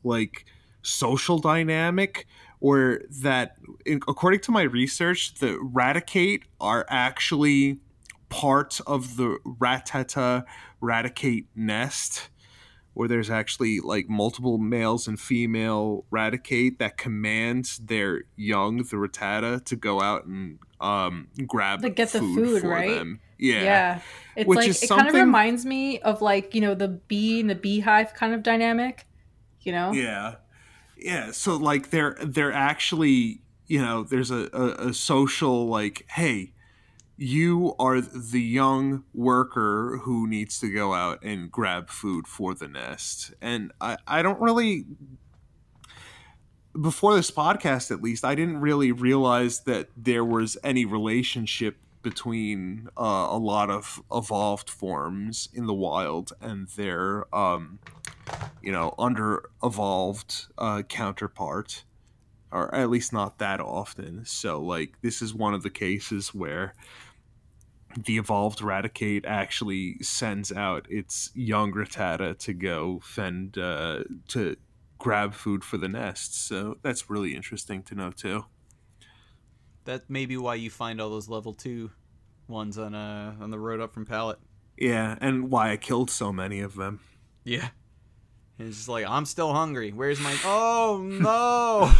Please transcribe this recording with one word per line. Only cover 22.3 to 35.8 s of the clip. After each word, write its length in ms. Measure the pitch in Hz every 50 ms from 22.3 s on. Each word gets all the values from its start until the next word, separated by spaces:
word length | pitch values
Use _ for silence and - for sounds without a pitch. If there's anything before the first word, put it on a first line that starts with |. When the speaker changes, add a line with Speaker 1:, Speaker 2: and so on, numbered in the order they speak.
| 180 220 233
Speaker 2:
food, 140 | 247 226 196 175
Speaker 1:
for 60 | 175
Speaker 2:
right? 220 | 170 170 180 196
Speaker 1:
them. 300 | 226 - - 165 - - - - _ -
Yeah. 240 | - 127 117 107 190
Speaker 2:
Yeah. 380 | 196 202 190 185 180 175 175 - - - - - - -
It's 100 | - 214
Speaker 1:
Which 100 | 185 185 233
Speaker 2:
like, 100 | 233 220
Speaker 1:
is 140 | 180 - 240
Speaker 2:
it 60 | -
kind 120 | 202 277
of 60 | 277
Speaker 1:
something 140 | 294 311 - -
Speaker 2:
reminds 400 | - - 214 214 233 240 240 247
me 320 | 262 269 269 269 277 262 -
of, 200 | - 220 208 214 208
like, 320 | 208 202 196 196 - -
you 60 | 220
know, 140 | 214 202 196
the 140 | 190 202 190
bee 520 | 185 175 - - 208 208 214 220 226 233
and 80 | 220 208
the 40 | 190
beehive 580 | 180 - 196 202 208 196 226 214 214 220 214 -
kind 180 | - 233 220 226
of 80 | 226 214
dynamic, 640 | 233 226 226 226 226 233 233 247 254 254 - - _ _ - - - _ _ _ _ _ _ -
you 100 | 185 175
know? 200 | 175 175 185 -
Speaker 1:
Yeah. 440 | 135 123 113 104 98 104 113 117 - - _ _ - - - - - - _ -
Yeah. 360 | - - 180 180 147 110 110 110
So, 240 | - - 202 170
like, 340 | 147 151 147 147 139 - -
they're, 260 | - 160 147 143 - - 151
they're 300 | 151 127 156 147 143 107
actually, 880 | 139 135 143 151 - - - 175 160 160 143 135 123 117 113 107 - - - _ _ _
you 160 | - 160 143 127
know, 220 | 117 117 113 110
there's 260 | - 135 127 131 120
a, 180 | 127 117 - - -
a, 360 | 123 127 120 - - - 123
a 60 | 120
social, 720 | - - - 147 135 139 131 - - 160 135 127 120 120
like, 380 | 117 113 107